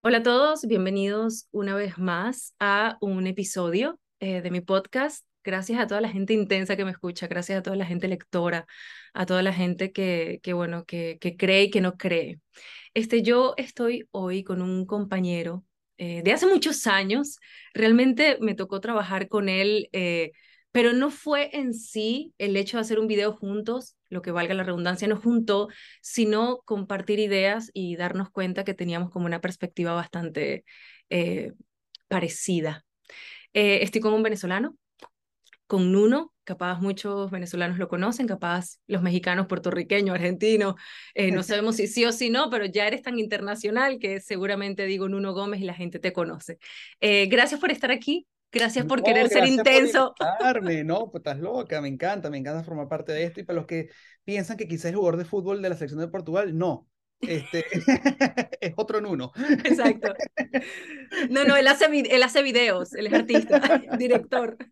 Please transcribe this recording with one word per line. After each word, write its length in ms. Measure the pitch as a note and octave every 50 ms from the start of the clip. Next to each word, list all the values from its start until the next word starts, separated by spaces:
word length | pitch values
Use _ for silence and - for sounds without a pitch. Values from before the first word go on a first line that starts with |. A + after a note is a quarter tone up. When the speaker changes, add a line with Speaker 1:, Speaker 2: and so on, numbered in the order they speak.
| -
Speaker 1:
Hola 120 | A3+ A#3+ A#3
a 40 | A3+
todos, 420 | B3 A#3+ B3+ C#4+ D4+ D#4 D4+ -
bienvenidos 840 | A3 A3+ G3 F#3 F#3+ G3 G3 G3 G3 G3+ G#3+ A3 A3+ A3+ A3+ - _
una 240 | - G#3 G3 G3 G3
vez 220 | G3+ G3+ F#3+ E3+
más 580 | E3+ F#3 F3+ F3 E3+ F#3+ A#3 C4 - - - _ _
a 360 | G#3 G3+ G3+ G3+ G#3+ A3+ A3 _
un 260 | G#3 G3+ F#3+ F#3 F#3
episodio, 720 | F#3 F#3+ G#3 F#3+ - - F#3+ F3+ E3+ E3+ G3+ B3 D4 E4+ _ _ _ _ _
eh, 200 | G3 F#3+ F#3+ F3+
de 100 | E3+ F3+
mi 100 | F3 F3+
podcast. 640 | F3 - F#3+ F#3+ F#3+ - - B3+ C4+ D4+ D4 - _ _ _ _ _
Gracias 380 | - F#3+ F#3+ F#3 F#3+ A3+ A#3+
a 60 | A3
toda 120 | - G3+ G#3
la 80 | A3+
gente 260 | G#3+ - G3 G3 G3 A3
intensa 440 | G#3+ G#3 G3+ G3+ F#3+ F#3+ F#3 G3+
que 80 | F#3+ G3
me 60 | F#3+
escucha, 360 | F3+ - - F3 F3 - F#3
gracias 320 | F3 F3 F3 F3 - G3 F#3+
a 20 |
toda 140 | F#3 G3 G3
la 100 | G3 F#3
gente 220 | F3 F3 F3 F#3
lectora, 600 | F#3+ F#3 F3 - _ - F3 E3+ F3 E3+ E3+ - _ - - - - - - - - _
a 120 | - F#3
toda 180 | F3+ F#3 F#3 F#3
la 80 | F#3+
gente 400 | F#3+ F3+ F3+ F3 F3 F3 F#3+ F#3+
que, 480 | F#3+ - F#3+ F#3 F3 E3+ E3 E3+ F3 - -
que, 100 | F#3 F3+
bueno, 320 | F3 F3 E3+ E3+ E3+ E3
que, 320 | - F3 E3+ E3 E3 D#3+ E3
que 160 | - F3 F3
cree 280 | - G3 F#3 F#3+ G3 G3+
y 60 | G3+
que 120 | - G#3
no 160 | F#3 F#3 F3+
cree. 420 | - - F#3 F3 E3 D3+ - E3+ D3+ _ _ _ - - - - - - - _
Este, 280 | A3+ A3 A3+ A#3+ A#3
yo 320 | G3 A3+ A#3+ B3 C4 C4 -
estoy 500 | - B3+ - - - A#3+ A#3 B3 A#3 - _
hoy 340 | - G3 F#3 F3+ F3+ G3 F#3+
con 160 | F#3+ F#3 F3+
un 240 | F3+ F#3 F#3 F#3 F#3
compañero, 800 | F#3 G#3 G#3 G3+ G3 G3 F#3 F#3 F3+ F3 E3+ E3 E3+ E3+ F#3 - _ _ _ _ _ _
eh, 240 | - F3+ E3+ E3+ E3+ E3
de 80 | F#3+
hace 160 | B3 D#4 F4+
muchos 400 | F#4 G4 E4+ - D#4+ C#4+ - -
años. 520 | A3+ G3 G3 F#3+ F#3+ G#3+ C4 C#4+ C#4+ - _ _ - - - - - _
Realmente 640 | - A3 A3 A3+ A#3+ C4 C4 B3 B3+ D4+ D4+ C4 -
me 160 | A3 G#3+ G3
tocó 240 | G3+ F#3+ F#3+ G3+ F#3+
trabajar 480 | - A3+ A#3 G#3+ G3 F3 F#3+ F#3+ G3
con 220 | F#3+ - G#3 G3+ G3
él, 400 | F#3+ F#3+ G3 G#3 G#3+ G#3+ - -
eh, 400 | - F#3+ F3+ F3 E3+ E3+ E3 D#3 - _ _ _ _ _ _ _
pero 220 | _ A#3+ A#3 A#3 B3
no 160 | B3 C4+ D4
fue 400 | C#4+ - - D4+ D4 C#4 C#4+ D4 -
en 200 | D4 C4+ B3 A3+
sí 600 | A3+ - - - A3 G#3+ A3 A#3 C#4 D#4+ E4 _
el 180 | _ G3 G3+ G3
hecho 220 | G3 G3+ G3 -
de 40 | A#3
hacer 180 | G#3+ A3 A3 G#3+
un 80 | A3
video 260 | A3 G#3+ G3+ G3+ G#3+ G#3+
juntos, 640 | - G#3 G3 G3+ G#3+ G#3+ A3+ A#3 B3+ B3 - _ _ _ _
lo 120 | F3+ F3+
que 100 | F3 F3+
valga 220 | E3+ F3 E3+ F3 F#3+
la 100 | F#3+ F#3
redundancia, 440 | F#3 F3 F3 E3+ F3 F#3 F#3 G#3
nos 160 | G#3 G#3+ G#3+ -
juntó, 460 | A#3 A#3+ A#3 A3+ A3 G3+ G3+ G#3 G#3 - - - - - _
sino 580 | _ - - A#3+ A3+ G#3+ G#3+ G#3+ A3+ B3 B3 B3 _
compartir 540 | - A3 G3+ F#3+ G3 G3+ F#3+ F#3 - G#3 G#3
ideas 520 | G#3+ G3+ G3+ F#3+ F#3+ G3 G#3 A3+ A3+ A3+ _
y 220 | G3 F#3 F3 E3+
darnos 340 | E3 F3 F3+ F3+ F#3 G3 -
cuenta 340 | _ G3 F#3+ F#3 F#3 G3 F#3+
que 120 | G3+ F#3+
teníamos 340 | - F3+ F3 E3+ E3+ F3+ F3
como 160 | - F3+ F3
una 160 | E3+ E3+ E3+
perspectiva 520 | - F3+ F#3 _ - F3 _ - E3+ E3+ E3+
bastante, 720 | E3+ E3+ - - E3+ E3+ D#3+ D#3+ D3+ D3 C#3 C#3 - _ _ - - - - - _ _ _
eh, 440 | - F3+ E3+ E3+ F3+ - - - - _ - _ _ _ _ _ _ - _
parecida. 800 | _ F#3+ F#3 E3+ D#3+ - - - - F3+ E3+ D#3 D#3 D#3 D#3 _ _ _ _ _ - - - - - - - - _ _
Eh, 260 | G#3 G#3 G#3 G3+ -
estoy 200 | G3+ G3 - A3
con 120 | A3 G#3+ G#3+
un 100 | A3 A3
venezolano, 540 | A3 G#3+ G3+ - F3+ F#3 G3 B3 D#4+ - _ _ _ _ _ - _ _ _ _ _ _ _ _ _ _ _ _
con 260 | _ G#3 F#3+ F#3 F3+
Nuno, 400 | F#3 G3 G#3 A3 B3+ D4 E4 - _ _ _
capaz 360 | - F#3 F3+ F3+ F3+ F3+ F3
muchos 520 | F#3 G3 F#3+ G3 - G#3 G3+ G3+ G3 F#3+
venezolanos 480 | F#3+ F#3 F3+ F3 F3 F3 F3 F3 F3+ F3+
lo 80 | F#3
conocen, 400 | F3 F3 F3 F#3 A3 A#3+ A#3+ C4
capaz 520 | A3+ G3 F#3+ - E3+ F3 F3+ F3+ - - _ _
los 140 | - G3+ F#3
mexicanos, 460 | F3 F3+ F3 F#3 F3+ F#3 F3+ F#3 G3
puertorriqueños, 680 | F#3 F#3 D#3+ E3+ F3 F3+ F3 E3 - G3+ G3+ G3+ F#3+ F3+
argentinos, 600 | F3 E3+ F3+ F#3 F3+ G#3 G#3+ A3 G#3+ G3+ G3 F#3 - - - - - - - _
eh, 160 | - G3 F#3
no 100 | F#3 F#3 F#3
Speaker 2:
<laughs> 0 |
Speaker 1:
sabemos 340 | - G#3 G#3 G#3+ A3+ A3+
si 100 | A3+ G3+
sí 180 | G#3+ - B3 A#3
o 60 | -
si 180 | A3+ A3+ B3+ A#3
no, 200 | A3+ C4 D#4 B3+
pero 140 | B3 A3 G3+
ya 220 | F#3+ E3+ G#3 G3+
eres 140 | G#3+ A#3 B3
tan 160 | - C4 B3 A#3
internacional 760 | A3 A3 G#3+ G3 G3 G3+ G#3 A3 - G#3 G#3+ A#3+ C4+ C#4 C4 A3
que 200 | - G3 G3 G3
seguramente 640 | - - G#3+ F3+ F#3+ G3 G3+ G3 G3+ G3+ G3 G3+ G3
digo 240 | F#3+ G3 F#3 G3 G3
Nuno 240 | G3 G3 G3 G3 F#3
Gómez 260 | F#3+ G3 G#3 G3+ F#3+
y 60 | G3
la 80 | F3+ F3
gente 260 | F3 F3+ F3 E3+ E3
te 140 | - F#3 F3+
conoce. 460 | F3+ E3+ E3 E3 D#3+ - - E3+ _ - - - - - - - _
Eh, 240 | - G#3 G#3 G3+ G3
gracias 340 | F#3+ A3+ A#3+ B3 - D4+ D4
por 120 | F4+ F4+
estar 200 | D4 - - A#3+
aquí, 360 | G3+ A3 - C#4 D4+ F4 - _ _ _ _ _
gracias 340 | - A#3 A#3 A3 A3+ B3+ -
por 140 | - C4+ B3
Speaker 2:
No, 40 | F#3
Speaker 1:
querer 240 | G#3+ A#3 A3+ A3+ A#3+
ser 100 | G#3 -
Speaker 2:
gracias 280 | - C4 C4 A#3 A3
por 180 | C4+ C4 C4+ C4+
Speaker 1:
intenso. 300 | A#3+ - C#4 C4 C4 - -
Speaker 2:
invitarme, 640 | - E3 F#3+ A3 B3+ B3+ B3 A#3 F#3+ F3 E3 D#3 D3+
no, 280 | D#3+ E3 G3+ A3+ G#3+
pues 80 | - E3
estás 200 | E3 D3+ C#3 C#3
loca, 420 | D#3+ G3 A#3+ B3+ A3+ D#3+ D#3+ D3+
me 80 | C#3+ C#3
encanta, 400 | C#3 B2+ E3 F3+ G#3 G3+ D#3+ D3
me 80 | D3
encanta 260 | C#3 C3 C#3+ D#3 D#3+ E3
formar 240 | E3 E3 D3+ C#3+
parte 240 | C3+ D#3+ D3+ - -
de 120 | D3+ D#3 E3+
esto, 140 | E3+ E3 G#3
y 40 | F3+
para 140 | - F3
los 80 | E3+ E3
que 220 | - E3+ E3 D#3+ D#3+ - - - - - _ _
piensan 340 | - G3+ G3+ F3+ E3 A3+
que 100 | G3 A3
quizás 180 | D#3+ E3 D#3+ E3
es 100 | E3+ F3
jugador 220 | G#3 G3 F3 D#3+
de 80 | E3+ F3
fútbol 360 | E3 - G3+ F3 F#3+ G3+ G3+
de 80 | F#3+ F#3
la 60 | F3
selección 240 | C#3 D#3 C3 D3 D3+
de 80 | E3
Portugal, 500 | E3+ F3+ F#3+ E3 D#3+ D#3+ F#3+ G#3 F#3 D#3
no, 300 | D#3+ F3+ F3 C3+ A2+ _ _ _ _ _ _ _ _
este, 460 | - G3+ E3+ D#3 C3+ - - E3+ D#3+ -
<laughs> 880 | G3 F#3 - - C4 - - C4+ C4 - C#4 - - B3+ A#3 - - -
es 120 | - E3+ E3
otro 240 | - G#3+ G#3+ - G#3+
Nuno. 300 | G#3 G#3 F3 C3+ B2+ C3 _ G#3 C4+ D4 D4 - -
Speaker 1:
Exacto. 500 | - E4 - A#3+ - G#3+ A3 - G#3+ - - - - _ - B3+ - - C4 - - - F#4+ F#4 E4 D#4 C#4 C4+ - - E4+ D#4 B3
No, 160 | B3 C4+ C#4+
no, 100 | C4+ C#4
él 120 | C#4 C4+
hace 220 | C4+ C#4+ C#4+ - D#4
vi-, 180 | D4+ C#4+ B3 -
él 140 | C4 B3 B3+
hace 180 | A#3+ - C#4+
videos, 520 | C#4 C4 A3+ B3 B3 A3+ F#3+ F3+ F3+ - -
él 140 | - G#3+
es 60 | G#3 A3
artista, 460 | - A3+ A3+ - D4+ A3+ - D4 C#4+
<laughs> 380 | C#4+ C#4 D#4+ C4 - - C4
director. 600 | A#3 B3 B3 B3 A#3+ - - C4 B3 A#3+ A3+ A3+ _ B3 -